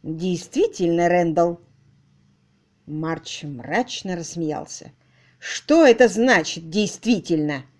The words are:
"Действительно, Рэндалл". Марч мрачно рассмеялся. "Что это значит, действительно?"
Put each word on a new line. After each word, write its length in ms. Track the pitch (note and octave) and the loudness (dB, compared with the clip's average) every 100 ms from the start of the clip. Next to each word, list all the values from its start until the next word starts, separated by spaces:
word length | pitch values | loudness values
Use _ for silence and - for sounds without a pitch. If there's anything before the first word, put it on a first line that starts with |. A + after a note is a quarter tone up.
"Действительно, 1080 | D#3 D#3+ F3+ F3+ - C4+ A4 - F3 E3+ F3 | -10 -6 -4 -4 -6 -2 -2 -2 -2 2 2
Рэндалл". 500 | F3 E3+ D#3+ E3+ E3+ _ _ _ _ _ _ _ _ _ _ _ _ - | 2 2 2 0 -2 _ _ _ _ _ _ _ _ _ _ _ _ -12
Марч 560 | D3+ D#3+ D#3+ - - | -8 -6 -6 -8 -14
мрачно 760 | D3+ C3+ B2+ F3+ B3 - F#3+ F3 | -12 -12 -4 -4 -4 -8 -8 -8
рассмеялся. 760 | D#3+ E3+ D#3 D3 - - - _ _ _ _ _ | -8 -6 -6 -6 -10 -16 -20 _ _ _ _ _
"Что 460 | - - - D#4 | -12 -12 2 6
это 240 | D4+ A#3+ A#3+ | 6 8 4
значит, 640 | F#3+ B3+ G3+ D#3 - E3 | 4 4 4 2 -8 -6
действительно?" 960 | F3+ G#3 - G#3+ A3 - D#3+ D3+ C#3+ - _ | -2 -2 -4 0 0 0 -2 0 -4 -10 _